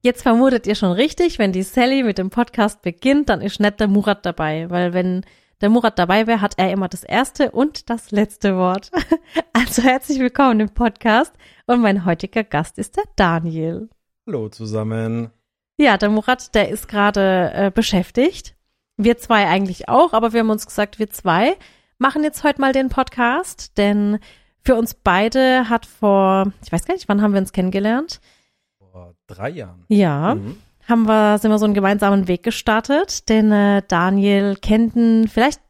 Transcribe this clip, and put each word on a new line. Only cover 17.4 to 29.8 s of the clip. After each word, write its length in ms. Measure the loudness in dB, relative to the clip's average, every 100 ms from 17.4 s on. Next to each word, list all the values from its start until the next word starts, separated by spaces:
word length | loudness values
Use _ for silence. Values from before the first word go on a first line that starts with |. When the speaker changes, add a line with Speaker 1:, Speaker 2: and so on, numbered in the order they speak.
| -2
Speaker 1:
äh, 180 | -2 -2
beschäftigt. 800 | 0 0 -2 -2 0 -2 -2 -20 _ _ _ _ -2
Wir 200 | 0 0
zwei 300 | 0 2 2
eigentlich 420 | 0 -2 -6 0
auch, 240 | 2 4
aber 180 | 2 0
wir 100 | 0
haben 100 | -2
uns 160 | -2 -6
gesagt, 320 | -6 -6 -4
wir 100 | -8
zwei 460 | -4 0 2 0 -2 -10 _ _ _
machen 260 | -2 0
jetzt 200 | -4 -2
heute 180 | -2 0
mal 100 | 0
den 180 | 0 -2
Podcast, 880 | -2 -4 -2 -2 -2 -6 -14 -10 -2
denn 420 | 0 0 0 -4 -8 _ _ _
für 120 | 0 0
uns 180 | 0
beide 760 | -4 0 2 2 2 2 2 0
hat 160 | -2 -4
vor, 680 | _ 2 2 2 2 0 -6
ich 80 | -8
weiß 140 | -6 -4
gar 80 |
nicht, 160 | -8 -2
wann 120 | 0
haben 120 | 2
wir 80 | 0
uns 100 | -2
kennengelernt? 680 | -2 -2 -2 -2 -2 -4 -12 _ _ _ _ _ _
Speaker 2:
Vor 380 | _ -20 -20 _ _
drei 240 | -12 -10
Jahren. 360 | -10 -16 -18